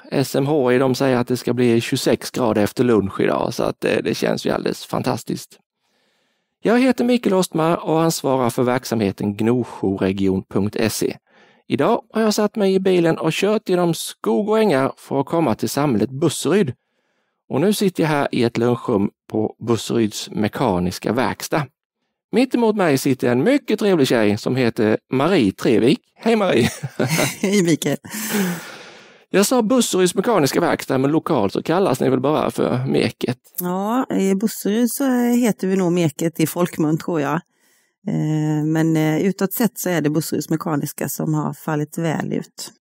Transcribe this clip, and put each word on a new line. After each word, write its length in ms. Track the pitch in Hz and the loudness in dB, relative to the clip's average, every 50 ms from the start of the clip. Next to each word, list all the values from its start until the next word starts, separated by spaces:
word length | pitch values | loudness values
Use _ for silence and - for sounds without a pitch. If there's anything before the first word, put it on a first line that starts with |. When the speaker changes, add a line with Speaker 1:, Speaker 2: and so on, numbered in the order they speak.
| - - | -10 -4
Speaker 1:
S 260 | - - 135 - - | -2 -2 -2 0 0
M 100 | 139 139 | 0 0
H 260 | 139 156 156 127 123 | 0 2 2 2 2
I, 60 | 123 127 | 4 4
de 160 | 135 131 127 | 2 2 2
säger 220 | - 139 135 127 | 2 2 2 2
att 120 | 120 123 123 | 2 0 0
det 80 | 127 | -2
ska 160 | 123 - - | -2 -2 -2
bli 280 | 120 120 123 120 113 117 | 0 2 2 4 4 2
tjugosex 500 | 117 - 139 131 - 151 117 - - - | 2 0 -2 -2 0 0 0 0 -2 -6
grader 320 | - - 127 113 104 107 | -4 -2 0 2 2 2
efter 220 | 104 98 - - 123 | 0 0 0 0 2
lunch 360 | 123 117 104 95 92 - - | 4 4 2 2 0 -2 -2
idag, 340 | - 101 - 69 - - - | 0 0 0 0 -2 -4 -2
så 80 | - | -2
att 180 | 113 - - - | -2 -2 -4 -2
det, 200 | - - - - - | -2 -2 -2 0 -2
det 100 | - - | -2 -2
känns 320 | - - - - - - | -2 -2 -2 -2 -2 -2
ju 40 | - | -4
alldeles 340 | - - - - - - - | -4 -2 -2 -4 -4 -6 -8
fantastiskt. 720 | - - - 123 127 127 123 - - - - - - - _ _ _ _ _ _ _ _ _ _ _ _ _ _ _ _ _ _ _ _ _ | -6 -6 -4 -2 -2 -4 -4 -6 -8 -8 -8 -10 -16 -20 _ _ _ _ _ _ _ _ _ _ _ _ _ _ _ _ _ _ _ _ _
Jag 180 | - 185 220 247 | 0 2 2 4
heter 240 | 254 269 247 - 247 | 4 2 2 2 2
Mikael 300 | 240 247 240 - 208 196 | 2 2 2 2 2 2
Ostmar 420 | 185 180 - - 160 156 160 175 - - | 2 0 0 0 0 0 2 0 0 0
och 180 | 185 156 160 | 0 2 2
ansvarar 480 | 165 165 165 - - 143 131 131 127 117 | 2 2 0 0 0 0 0 2 2 0
för 120 | - - | 0 2
verksamheten 760 | 127 120 123 127 - - 117 113 107 98 92 - - 104 101 | 2 2 0 0 -2 -2 -2 0 0 0 0 -2 -4 -4 -2
gnosjoregion 1040 | 104 110 110 123 127 117 - - - - 98 98 95 101 95 95 98 98 95 95 95 - - | 0 0 0 2 0 -2 -4 -6 -4 -2 -2 0 0 0 0 0 0 0 0 0 0 -4 -4
punkt 260 | - 113 98 104 - - - 107 | -2 -2 -2 -2 -2 0 0 0
se. 240 | - - - - - - _ _ _ _ - _ _ _ _ - | 0 -2 -4 -4 -4 -8 _ _ _ _ -20 _ _ _ _ -4
Idag 320 | - 127 139 180 233 - - _ | -2 0 2 2 0 0 -4 _
har 100 | - 220 | -2 0
jag 120 | 226 214 208 | 0 2 2
satt 220 | - 214 208 - | 2 0 -2 0
mig 180 | 226 202 196 190 | 0 0 2 2
i 60 | 190 | 2
bilen 380 | 190 196 185 180 170 165 160 - | 2 2 2 2 2 2 0 0
och 140 | - 165 | -2 -2
kört 360 | 151 - - 202 214 214 - - | -2 0 0 0 0 -2 0 -2
genom 260 | 185 175 180 175 160 | 0 0 2 0 0
skog 540 | - - - - - - 202 226 220 202 214 | -2 -6 -10 -12 -6 -4 -2 0 0 0 0
och 100 | 214 220 | 2 2
ängar 340 | 220 208 151 131 135 131 - | 2 2 2 2 2 0 -2
för 240 | - - - - 139 | -8 -8 -4 -2 -2
att 60 | 139 | -2
komma 280 | - - 170 165 127 107 | 0 0 0 2 2 0
till 140 | - - 117 | 0 -2 -2
samhället 420 | - 135 143 151 120 101 104 127 | 0 0 0 2 2 2 0 -2
Busseryd. 640 | 131 135 170 156 - - - 139 165 208 202 131 123 - _ _ _ _ _ _ _ _ _ _ _ _ _ _ | -2 -2 -2 -2 -2 -2 0 0 2 2 2 0 -2 -8 _ _ _ _ _ _ _ _ _ _ _ _ _ _
Och 120 | 127 131 | -2 0
nu 120 | 156 202 | 2 2
sitter 300 | 214 - 214 190 - - | 2 2 0 0 0 0
jag 80 | 170 156 | 0 0
här 180 | 156 143 139 - | 2 0 0 0
i 120 | - 120 117 | 0 0 0
ett 140 | 117 - 113 | 0 0 0
lunchrum 520 | 117 123 123 117 - - 120 98 101 - - _ _ - | 0 0 0 0 0 0 0 2 0 0 -4 _ _ -6
på 240 | - 110 107 - - _ - | -4 -4 -4 -4 -6 _ -2
Busseryds 640 | 113 117 110 - - 127 120 117 104 - - - - | -2 -2 0 -2 -2 0 0 0 0 -2 -8 -12 -8
mekaniska 840 | - - 107 104 - - 147 117 92 87 90 90 90 - - - | -4 -2 -2 -2 -2 0 0 0 2 0 0 -2 -4 -4 -4 -4
verkstad. 540 | 107 123 123 98 - - - - - 160 143 - _ _ _ _ _ _ _ _ _ _ _ _ | -2 0 -2 -2 -4 -6 -6 -4 -4 -4 -4 -4 _ _ _ _ _ _ _ _ _ _ _ _
Mitt 220 | - 208 262 254 - | 0 0 0 2 0
emot 220 | 254 233 220 208 | 0 2 0 2
mig 220 | 208 185 165 139 131 | 2 2 2 2 2
sitter 300 | - 143 127 - - 123 | 2 0 0 0 0 0
en 120 | 120 123 143 | 2 2 2
mycket 340 | 220 277 285 - - 220 208 | 2 2 0 0 -2 -2 0
trevlig 300 | 220 202 190 165 139 123 | 2 2 2 2 4 2
tjej 300 | 131 117 110 104 101 104 | 4 4 4 2 2 0
som 180 | - - 127 | -2 -2 0
heter 420 | 131 127 117 - - 113 107 107 - - _ | 0 0 0 2 2 2 2 2 0 -2 _
Marie 400 | - 127 135 165 202 170 117 95 | -2 0 2 2 2 2 2 2
Trevik. 480 | 95 - - 170 120 101 104 123 190 - - _ _ | 0 0 0 2 2 4 4 4 2 0 -4 _ _
Hej 220 | _ - 226 226 | _ -2 0 2
Marie! 320 | 220 202 180 151 120 117 110 - - - 135 - - | 2 2 2 2 2 0 0 -2 -6 -10 -10 -4 -4
<laughs> 0 | - 127 156 - - 135 - - | -2 0 0 0 0 -2 -2 -2
Speaker 2:
Hej 220 | - 190 196 208 | -2 0 2 2
Mikael! 340 | 175 170 156 143 - 151 139 - - - 214 214 214 196 202 208 196 180 175 165 - - - - - - - - - - - - _ _ | 2 2 0 0 0 -4 -4 -4 -6 -10 -12 -10 -8 -4 -2 -2 -2 -2 -4 -6 -10 -14 -18 -18 -20 -20 -20 -20 -20 -20 -20 -20 _ _
Speaker 1:
Jag 160 | - 180 202 | 2 2 2
sa 160 | - 262 247 | 4 2 0
Busseryds 520 | 226 196 262 254 226 - - 185 185 180 - | 2 2 2 2 2 2 2 2 2 2 2
mekaniska 460 | 196 190 247 233 190 147 131 - - | 0 0 2 2 2 2 2 2 0
verkstad, 380 | 175 147 113 - - - 139 131 | 2 2 0 -2 -2 -2 0 0
men 120 | 131 143 | 2 2
lokalt 420 | 151 160 - - 170 127 101 98 | 0 0 0 0 0 2 2 0
så 100 | - - | 0 -2
kallas 380 | - - 160 180 202 170 131 - | -2 0 0 2 2 2 0 0
ni 100 | 139 131 | 0 0
väl 100 | 127 131 | 0 0
bara 300 | 127 139 156 139 - - | 0 0 0 0 0 -2
för 360 | - - - - - 123 131 | 0 0 0 0 0 -2 -2
Meket? 520 | 139 - - - - - - - - - - _ - _ - | 0 0 0 0 0 -2 -4 -6 -6 -6 -8 _ -14 _ -6
Speaker 2:
Ja, 460 | 180 180 180 190 196 208 233 262 262 - - | -6 -4 -4 -4 -4 -2 -2 -2 -2 -2 -2
i 180 | 190 196 190 196 | 0 0 2 0
Busseryd 560 | 190 226 208 - - - 196 202 233 247 226 | 0 0 -4 -4 -4 -4 -2 0 0 0 0
så 140 | - - 277 269 254 247 | 0 -2 -2 0 0 2
heter 480 | 240 240 240 240 247 226 190 - - 190 | 2 2 2 2 2 0 0 0 -2 0
vi 80 | 190 | 0
nog 160 | 190 190 170 | 2 2 2
Meket 480 | 170 180 170 151 - - 160 165 - - | 2 2 2 0 0 -2 -4 -4 0 0
i 60 | 160 | -2
folkmun, 520 | 143 - 175 180 170 - - 160 151 160 156 | -2 0 -2 -2 -2 -2 -2 -2 0 0 -2
tror 220 | - - 180 156 | -2 -4 -2 -2
jag. 140 | 139 139 147 165 - _ _ _ _ _ _ _ _ _ _ _ _ - | -2 -2 -2 -4 -6 _ _ _ _ _ _ _ _ _ _ _ _ -4
Eh, 560 | 156 156 156 151 156 156 151 151 151 151 151 | -4 -2 -2 0 0 0 0 0 0 0 0
men, 320 | 156 160 160 160 160 160 | 0 0 0 0 2 2
eh, 260 | 156 156 156 156 156 | 2 0 0 0 0
utåt 300 | 160 196 180 - 196 185 | 0 -2 -2 -2 -4 -4
sett 260 | - - 247 202 - - | -2 -2 -2 -2 -2 -4
så 100 | - 180 | -4 -2
är 100 | 180 160 | -2 0
det 100 | 147 151 | 0 0
Busseryds 400 | 151 165 151 - - - 147 - | 0 -2 -2 -2 -4 -6 -4 -4
mekaniska 580 | 160 156 - 175 156 143 147 151 - - - 143 | -4 -4 -2 -4 -4 -4 -4 -6 -6 -8 -8 -6
som 260 | - - 156 156 156 | -6 -4 -4 -2 -2
har 180 | 151 147 147 | -2 -2 -4
fallit 460 | 147 - - - 156 147 151 151 - - | -8 -8 -6 -6 -4 -4 -4 -6 -6 -4
väl 340 | 165 165 151 - - - | -4 -2 -2 -4 -4 -4
ut. 400 | - - - - _ - - - - _ _ | -6 -6 -6 -8 _ -16 -16 -16 -18 _ _